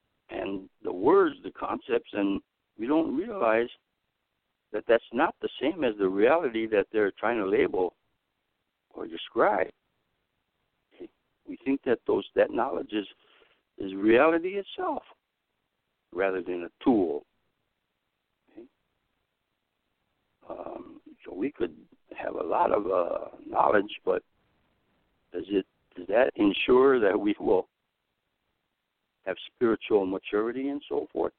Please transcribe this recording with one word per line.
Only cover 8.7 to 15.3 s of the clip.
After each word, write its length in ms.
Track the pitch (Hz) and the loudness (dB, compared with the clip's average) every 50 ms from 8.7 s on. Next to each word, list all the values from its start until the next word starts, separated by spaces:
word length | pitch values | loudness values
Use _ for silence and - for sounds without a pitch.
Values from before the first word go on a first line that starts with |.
| _ _ _ _ | _ _ _ _
or 160 | - 85 85 | -14 -12 -12
describe. 640 | 82 82 85 - - - 113 151 202 208 - - - - _ _ _ _ _ _ _ _ _ _ _ _ _ _ _ _ _ _ _ _ _ _ _ _ - 349 - _ _ _ _ _ _ _ | -12 -12 -14 -12 -6 0 0 2 2 2 0 -2 -4 -6 _ _ _ _ _ _ _ _ _ _ _ _ _ _ _ _ _ _ _ _ _ _ _ _ -20 -20 -20 _ _ _ _ _ _ _
We 100 | - - - - | -16 -14 -8 -4
think 160 | 135 135 - - | -2 -2 -2 0
that 140 | 135 113 - _ | 0 -2 -2 _
those, 180 | - 110 101 - - - | -2 -2 -2 -2 -2 2
that 160 | 95 107 - | 2 2 2
knowledge 420 | 110 117 120 143 170 151 143 - 104 | 2 -2 -2 -2 -4 -6 -8 -6 -6
is, 120 | 107 95 - - _ _ _ _ _ _ _ _ _ _ _ _ | -6 -6 -8 -12 _ _ _ _ _ _ _ _ _ _ _ _
is 160 | - 98 95 95 | -12 -12 -10 -6
reality 640 | 98 101 110 113 123 151 160 165 165 170 185 202 | 0 4 4 6 6 6 4 4 2 -2 -4 -6
itself 480 | 202 196 - - - 359 339 285 - - - - _ _ _ | -8 -8 -10 -8 -6 -6 -6 -6 -6 -10 -16 -20 _ _ _